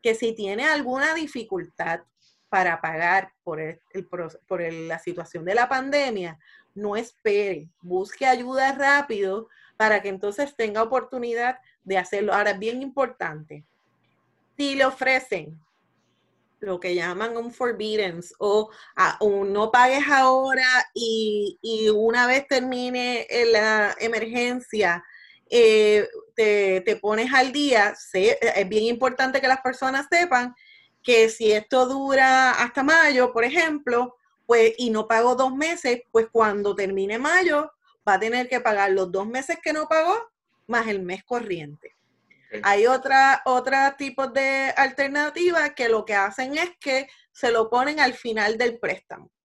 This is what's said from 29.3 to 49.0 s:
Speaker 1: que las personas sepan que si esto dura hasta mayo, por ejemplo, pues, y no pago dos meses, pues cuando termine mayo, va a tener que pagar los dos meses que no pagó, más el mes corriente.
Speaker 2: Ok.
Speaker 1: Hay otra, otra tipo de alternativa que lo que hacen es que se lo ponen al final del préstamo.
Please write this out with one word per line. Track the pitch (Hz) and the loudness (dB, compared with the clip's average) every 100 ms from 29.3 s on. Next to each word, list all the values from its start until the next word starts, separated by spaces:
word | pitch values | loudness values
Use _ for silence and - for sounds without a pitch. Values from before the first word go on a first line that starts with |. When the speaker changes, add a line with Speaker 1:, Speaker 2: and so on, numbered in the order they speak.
| 262 | 0
Speaker 1:
que | 262 | 0
las | 262 | 0
personas | 254 247 262 269 285 | -2 -4 -4 -4 0
sepan | 339 349 247 247 - _ _ _ _ | 0 2 0 -2 -10 _ _ _ _
que | - 233 226 | 4 6 6
si | 220 220 | 4 2
esto | 208 214 262 254 | 2 2 0 2
dura | 269 277 269 262 262 262 | -2 0 4 4 6 4
hasta | - 247 277 | 2 -2 -2
mayo, | 269 330 302 254 247 | 2 4 4 4 2
por | 226 | 2
ejemplo, | 240 320 320 294 254 240 247 _ _ _ - | 0 0 0 -2 -2 -2 -2 _ _ _ 2
pues, | 233 226 226 | 6 6 2
y | 240 | -2
no | 214 214 | -2 0
pago | 226 240 | 2 4
dos | 247 262 | 2 0
meses, | 262 320 339 262 240 - | 0 -4 -2 -2 -4 0
pues | 226 220 | 0 2
cuando | 226 214 202 202 202 | 2 2 2 -2 -2
termine | 196 196 196 226 | -4 -2 -4 -4
mayo, | 285 359 349 294 302 _ _ _ - | 0 2 2 0 -2 _ _ _ 0
va | |
a | 190 | 0
tener | 220 247 247 | 0 -4 -2
que | 247 | -2
pagar | 240 202 196 | 0 0 2
los | 190 185 | 0 0
dos | 190 208 | -4 -4
meses | 254 285 330 | -6 -6 -6
que | 330 | -4
no | 311 311 | -4 0
pagó, | 320 330 440 466 _ _ _ - | 0 0 -2 -6 _ _ _ -4
más | 233 226 | -4 -2
el | 202 | -6
mes | 180 190 | -6 -10
corriente. | _ 240 220 175 147 151 - _ _ _ _ _ _ | _ -8 -6 -8 -10 -18 -20 _ _ _ _ _ _
Speaker 2:
Ok. | 214 | -4
Speaker 1:
Hay | 202 202 233 | 0 2 4
otra, | 254 262 269 269 269 | 2 2 4 6 4
otra | - 254 254 269 277 277 | 2 0 2 2 0 -2
tipo | 277 254 269 | -10 -6 -4
de | 240 269 269 269 - | -2 0 -2 -2 0
alternativa | 262 262 277 285 294 294 349 330 294 | 0 0 -2 -2 -4 0 0 2 -2
que | 294 233 | -2 0
lo | 220 | 0
que | 214 | 0
hacen | 202 202 214 262 294 | 0 0 -4 -6 -4
es | 349 - | -6 -6
que | 285 262 277 _ _ | -4 -4 -4 _ _
se | - 247 | -4 0
lo | 233 220 | 2 2
ponen | 240 269 302 | 0 0 0
al | 262 | 0
final | - 240 220 208 220 | 0 -6 -2 -2 0
del | 240 233 | -2 -2
préstamo. | - - | -6 -8